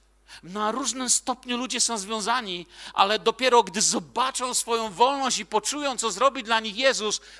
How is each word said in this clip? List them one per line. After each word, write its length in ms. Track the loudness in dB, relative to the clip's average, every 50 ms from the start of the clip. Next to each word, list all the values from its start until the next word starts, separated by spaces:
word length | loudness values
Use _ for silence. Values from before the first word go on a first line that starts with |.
| _ _ _ _ _ _ -20 -20 -16
Na 300 | -10 -6 -2 -2 -2 -2
różnym 380 | -2 -4 -4 -4 -4 0 0
stopniu 460 | 0 0 2 -2 -6 -6 -4 -6 -4
ludzie 240 | -4 -4 -4 -2 0
są 180 | 0 0 0 -4
związani, 680 | -4 -4 -6 -4 -2 0 -2 -2 -2 -4 -8 -8 -10 -14 -18 -18 -16 -6 2
ale 240 | 2 4 4 4 2
dopiero 440 | 2 0 0 2 2 6 6 6 6
gdy 180 | 4 0 0
zobaczą 760 | 0 0 0 -2 -4 -6 -4 -2 -2 -2 -2 -4 -6 -2 -2
swoją 360 | -2 -2 0 -2 -2 -2 -4
wolność 480 | 2 4 4 4 4 0 0 -2 -2 -2
i 80 | -4
poczują, 500 | -2 -2 -2 -2 -2 -4 -2 -2 -4 -2
co 140 | -2 -2 -2
zrobi 320 | 0 4 2 2 2 2 -2
dla 180 | 0 0 0
nich 160 | 0 -2 -4
Jezus, 440 | 2 2 2 2 2 -2 -2 -4 -4 -8 -14 -20